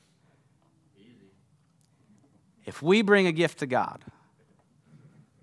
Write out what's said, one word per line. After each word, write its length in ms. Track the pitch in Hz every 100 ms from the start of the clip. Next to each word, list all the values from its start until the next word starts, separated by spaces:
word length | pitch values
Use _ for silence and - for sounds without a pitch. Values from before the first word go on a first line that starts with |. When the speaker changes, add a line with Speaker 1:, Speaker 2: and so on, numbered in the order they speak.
| _ _ _ _ _ _ _ _ _ _
Speaker 1:
Easy. 360 | 120 160 196 _ _ _ _ _ _ _ _ - _ _ _ _ -
Speaker 2:
If 160 | -
we 200 | 147 208
bring 260 | 202 202 185
a 60 |
gift 260 | 160 165 -
to 60 | 143
God, 400 | 123 98 - - - _ _ _ _ _ _ _ - - - _ _